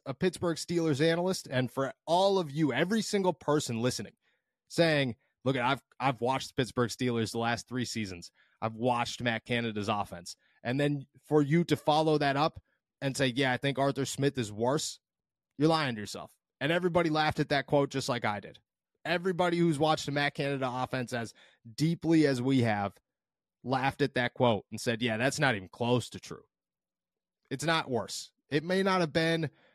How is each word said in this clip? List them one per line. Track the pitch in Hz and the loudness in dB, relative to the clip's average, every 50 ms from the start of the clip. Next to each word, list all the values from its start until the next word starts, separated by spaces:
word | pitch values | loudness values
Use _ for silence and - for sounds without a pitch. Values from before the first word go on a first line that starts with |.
| - | -8
a | 139 | -10
Pittsburgh | 135 - 185 185 - - 185 170 160 - | -4 -2 -2 -2 -2 -2 -2 -2 -2 -4
Steelers | - - 175 170 165 160 143 123 | -4 -2 -2 0 2 2 2 2
analyst, | 160 165 165 170 175 190 185 - - - | 2 2 2 2 0 -2 -4 -4 -6 -4
and | 127 127 131 110 | -2 -2 -2 -2
for | - 131 135 123 - _ _ | -2 -4 -4 -4 -6 _ _
all | 151 165 180 196 202 196 190 | 2 2 4 4 4 4 2
of | 170 143 | 0 -2
you, | 135 160 160 135 | 0 0 0 2
every | 120 131 165 180 226 220 | 2 0 0 0 0 0
single | - - 214 202 185 185 | 0 0 -2 0 0 0
person | 156 - - 147 147 156 - - 120 110 | 0 0 0 0 0 0 0 -2 -2 0
listening, | 120 127 - - 104 - - _ _ _ _ _ _ _ _ _ _ _ | 0 0 -2 -4 -8 -12 -16 _ _ _ _ _ _ _ _ _ _ _
saying, | - 165 170 160 151 143 135 123 110 - _ _ _ _ - | 0 2 2 4 4 2 0 -2 -4 -8 _ _ _ _ -2
"Look, | 147 135 | 0 0
I've, | 127 117 131 139 117 - _ _ - | 2 0 0 0 -2 -4 _ _ -2
I've | 123 139 127 - | -2 -2 0 0
watched | 117 123 131 135 - - | -2 -2 -2 -2 -4 -4
the | - | -2
Pittsburgh | - 127 107 - 127 120 107 | -2 -2 0 0 0 -2 -2
Steelers | - - 127 123 117 117 110 101 | -2 -2 -2 0 0 0 -2 -2
the | - 117 | -2 -2
last | 117 120 120 110 - - | -2 -2 -2 -4 -6 -6
three | 120 127 120 | -6 -6 -6
seasons. | - - 113 107 95 90 87 - - _ _ _ _ _ _ | -4 -4 -6 -6 -6 -8 -12 -14 -18 _ _ _ _ _ _
I've | 110 113 113 | -6 -6 -4
watched | 107 120 123 120 120 120 - - - | -2 0 0 0 0 -2 -4 -6 -4
Matt | 123 120 113 113 - | -2 -2 -2 -2 -4
Canada's | - 123 117 117 113 104 104 101 110 | -4 -2 -2 -2 -2 -4 -2 -2 -2
offense." | 107 104 98 - 95 85 87 - - - _ _ _ _ - | -2 -2 -4 -6 -10 -14 -14 -16 -18 -20 _ _ _ _ -6
And | 117 127 139 | -4 0 0
then | 143 147 147 139 131 - _ _ _ | 0 0 0 -2 -6 -12 _ _ _
for | - 147 156 | 2 2 4
you | 147 135 160 170 170 | 4 4 4 2 2
to | - 147 | 2 0
follow | - - 156 147 156 156 160 156 147 | 0 2 2 2 4 4 2 2 2
that | 147 139 135 | 2 0 2
up | 139 151 165 - - - _ _ _ _ _ _ _ | 0 0 -2 -2 -6 -16 _ _ _ _ _ _ _
and | 139 139 120 | -6 -4 -2
say, | - 139 | 0 0
"Yeah, | 131 117 139 139 131 | 0 2 0 0 0
I | 123 | 0
think | 120 - 139 131 131 | 0 -2 -2 0 0
Arthur | 139 139 - 139 135 | 0 0 0 -2 -4
Smith | - - - 139 143 - | -4 -2 0 0 0 0
is | 131 113 101 | -2 -4 -6
worse," | 104 104 117 127 143 160 - - - - _ _ _ _ _ _ _ _ _ _ _ - | -4 -2 0 0 0 0 -2 -6 -10 -12 _ _ _ _ _ _ _ _ _ _ _ 0
you're | 143 160 | 2 2
lying | 160 156 147 131 117 | 2 2 0 -2 -4
to | 107 | -6
yourself. | 104 - - 90 76 - _ _ _ _ _ - | -8 -10 -10 -12 -14 -16 _ _ _ _ _ -4
And | 135 147 | -2 0
everybody | 170 180 180 180 165 175 170 160 | 0 0 0 0 2 2 2 2
laughed | 156 156 156 151 - - | 2 2 0 0 0 0
at | 147 - | 0 0
that | 147 139 131 | 0 -2 0
quote | - 147 143 139 131 | 2 2 2 2 2
just | - 135 - - | -2 -4 -2 -2
like | 123 120 107 | -2 -2 -2
I | 110 104 101 | -2 -4 -4
did. | - 78 - - _ _ _ _ _ _ _ _ - | -8 -14 -18 -20 _ _ _ _ _ _ _ _ -4
Everybody | 151 175 175 175 190 180 165 180 175 170 175 | -2 -2 0 0 0 0 2 2 2 4 4
who's | 170 170 151 135 | 4 4 4 4
watched | 156 156 156 147 - | 2 2 2 2 -2
the | 147 | -2
Matt | 139 143 143 143 - | -2 0 0 0 0
Canada | - 143 139 143 131 131 127 | -2 -2 -2 -2 -2 -2 -2
offense | 120 127 127 - - 131 123 - | -2 -2 -4 -2 -2 -4 -4 -4
as | 127 120 117 104 - - - - _ _ - 117 107 | -4 -6 -6 -8 -10 -16 -20 -20 _ _ -20 -14 -4
deeply | - 147 165 170 - - 160 165 160 151 | 0 0 0 0 0 2 4 6 6 6
as | 139 135 120 | 4 4 2
we | 123 135 139 131 | 2 2 4 4
have | 117 113 104 101 101 98 - _ _ _ _ _ _ _ _ _ _ _ _ _ | 4 4 2 0 -2 -4 -6 _ _ _ _ _ _ _ _ _ _ _ _ _
laughed | - 120 131 127 131 135 - - | -4 -4 -2 0 0 -2 0 0
at | 143 135 - | -2 0 0
that | 127 123 123 - | 0 -2 -2 0
quote | - 127 120 110 95 - _ | 2 2 4 4 2 -2 _
and | 110 107 | -12 -6
said, | - 120 117 107 | -4 -4 -2 -2
"Yeah, | 120 117 110 110 | -2 -2 0 0
that's | 123 139 - - | 0 -2 0 2
not | 151 131 113 | 2 0 0
even | 98 92 - | -2 -6 -10
close | - - 120 120 123 120 - - | -8 -4 0 0 0 0 0 -4
to | - 92 | -10 -14
true." | - - - - - _ _ _ _ _ _ _ _ _ _ _ _ _ _ _ _ _ _ _ _ - | -14 -14 -16 -16 -18 _ _ _ _ _ _ _ _ _ _ _ _ _ _ _ _ _ _ _ _ -10
It's | 139 127 147 | -8 -4 -2
not | 165 165 160 - 135 | 0 0 0 0 -2
worse. | 123 110 95 - - - - - _ _ _ _ | -2 -4 -4 -6 -10 -12 -12 -16 _ _ _ _
It | 135 156 151 | -4 -2 -2
may | 175 185 190 | 0 0 0
not | 190 196 185 185 | 2 2 2 2
have | 175 151 | 2 2
been | 143 165 160 165 165 165 160 139 - _ _ _ | 0 0 2 2 0 0 -2 -4 -8 _ _ _